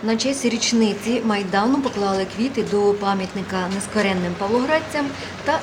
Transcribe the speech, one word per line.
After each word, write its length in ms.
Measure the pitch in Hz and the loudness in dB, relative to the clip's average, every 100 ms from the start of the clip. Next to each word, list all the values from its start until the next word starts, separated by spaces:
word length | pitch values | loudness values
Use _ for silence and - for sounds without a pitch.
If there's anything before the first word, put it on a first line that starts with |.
на 140 | 214 226 | 0 0
честь 280 | 262 269 240 | 0 0 0
річниці 760 | 226 - 233 220 196 220 240 226 | 0 2 4 4 2 -2 0 0
Майдану 520 | 202 190 196 220 285 | 0 2 2 4 2
поклали 500 | 262 208 202 190 190 196 | 0 0 0 0 -2 -2
квіти 280 | 254 247 185 | -2 -2 0
до 220 | 208 202 | 2 4
пам'ятника 720 | 202 202 196 185 202 180 190 180 196 | 2 0 -2 -2 -6 -4 -4 -2 -4
нескоренним 580 | - 214 202 185 175 175 | -2 0 2 2 -2 -2
павлоградцям 680 | 196 240 269 311 311 294 277 - - - - | 0 2 2 0 0 -4 -4 -6 -10 -6 -2
та 140 | 302 | -2